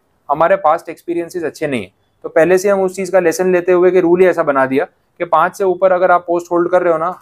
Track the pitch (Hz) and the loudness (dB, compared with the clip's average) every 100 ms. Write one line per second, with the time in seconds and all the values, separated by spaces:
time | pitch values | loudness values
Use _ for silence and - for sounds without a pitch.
0 | _ _ - 147 165 190 156 170 170 156 | _ _ -6 0 0 2 0 -2 -4 -16
1 | - 170 170 180 151 - 151 127 92 _ | -8 -8 -6 -6 -8 -6 -6 -6 -8 _
2 | _ _ 156 170 160 185 202 196 190 185 | _ _ -4 0 2 2 2 0 -2 -4
3 | 175 190 170 160 185 180 175 180 180 180 | -2 0 0 0 0 0 2 2 2 2
4 | 170 180 185 170 160 - 131 135 180 _ | 2 4 2 2 0 0 0 -2 -4 _
5 | _ - 170 160 175 185 196 180 190 180 | _ -12 -2 0 0 -2 -4 0 0 2
6 | 185 175 175 170 170 170 170 180 175 160 | 2 2 0 -6 -2 -2 0 0 0 -2
7 | 170 180 | -2 -6